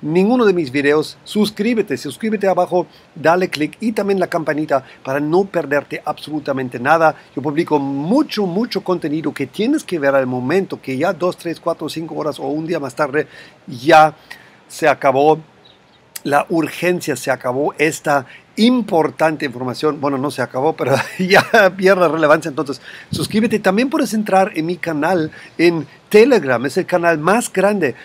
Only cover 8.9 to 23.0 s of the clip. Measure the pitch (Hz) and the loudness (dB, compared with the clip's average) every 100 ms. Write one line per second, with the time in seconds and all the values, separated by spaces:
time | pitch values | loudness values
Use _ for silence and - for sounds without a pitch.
8.9 | 180 160 151 151 - 135 - 220 302 - | -4 -2 -4 -6 -6 -8 -4 -2 -2 -2
9.9 | 175 139 139 131 127 123 175 185 131 - | -2 2 2 0 -2 0 -2 -2 -8 -8
10.9 | 131 165 175 175 165 170 160 - 165 156 | -4 -2 -2 -4 -4 -8 -6 -6 -6 -6
11.9 | 156 165 151 151 135 135 147 160 170 139 | -10 -10 -6 -6 -6 -6 -6 -4 -6 -6
12.9 | - 147 139 127 - - _ - 131 131 | -4 -2 -2 -4 -10 -20 _ -16 -8 6
13.9 | 160 156 151 - - - - _ - 156 | 6 6 2 -20 -20 -20 -20 _ -2 0
14.9 | 131 139 135 147 156 156 _ _ _ _ | 2 2 4 4 2 -2 _ _ _ _
15.9 | _ _ - - 143 139 170 151 - 170 | _ _ -12 -2 -2 0 -2 -2 -2 -2
16.9 | 180 - 131 - 127 - 131 151 - 151 | -2 -4 -6 -4 -4 -4 -4 -4 0 -2
17.9 | 147 - 143 127 - _ - 220 254 214 | -2 -2 -2 -2 -18 _ 2 2 2 0
18.9 | 175 151 - 160 156 151 120 127 120 151 | 0 0 2 0 0 -6 -6 -8 -2 -2
19.9 | 143 143 139 143 127 123 127 147 156 143 | -2 -4 -2 -4 -4 -6 -2 -2 -2 0
20.9 | 131 - - 180 190 - 220 196 190 190 | 0 -2 -6 2 2 4 4 4 4 2
21.9 | 190 170 151 156 160 160 135 139 139 - | 4 4 2 4 4 2 -6 -6 -8 -12
22.9 | - | -20